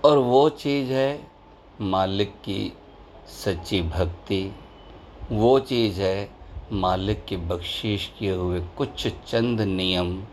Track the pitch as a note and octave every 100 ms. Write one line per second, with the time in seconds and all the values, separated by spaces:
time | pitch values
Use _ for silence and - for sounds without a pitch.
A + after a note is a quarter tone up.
0 | D3 D3 B2 B2+ D3+ D3 D3 C#3+ B2+ C3
1 | C3+ D3 - - - - - - G2+ F#2+
2 | F#2+ G2 G2+ - - G2 G#2 - - -
3 | - - - - - E2+ E2+ G2 E2 E2+
4 | F2 F2 - G2 G2 - - - - -
5 | - - - G#2+ A2+ C3+ C3+ B2 A2 F#2
6 | G2 G2 G2+ - - - - G2+ F#2 F#2
7 | G2 G#2+ - F#2 E2+ F2 F2 - A2 G2+
8 | - - G2+ F#2 F2+ F2+ F2 - C#3 -
9 | A2+ - - A#2 A#2 A2+ G2+ F#2 F#2 F2+
10 | F2+ F#2 G2+